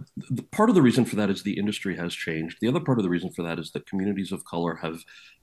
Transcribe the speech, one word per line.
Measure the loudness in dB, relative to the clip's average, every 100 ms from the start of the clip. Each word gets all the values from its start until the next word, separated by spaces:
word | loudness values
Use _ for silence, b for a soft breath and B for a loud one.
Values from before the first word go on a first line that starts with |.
| -12 -14 -6
the, | -6
part | -2 2 6
of | 8
the |
reason | 8 6
for | 2 2
that | 0
is | 0
the | -2 -2
industry | -2 -2 -4 -4
has | -4
changed. | -6 -4 -4 -6 -2
The | 0
other | 0
part | 0 0
of |
the | 2
reason | 0 -2
for | -6
that | -6 -6
is | -6
that | -10 -6
communities | -4 -2 -2 -4
of | -8
color | -6 -2 -2 -2
have, | -6 -8 -14 B B B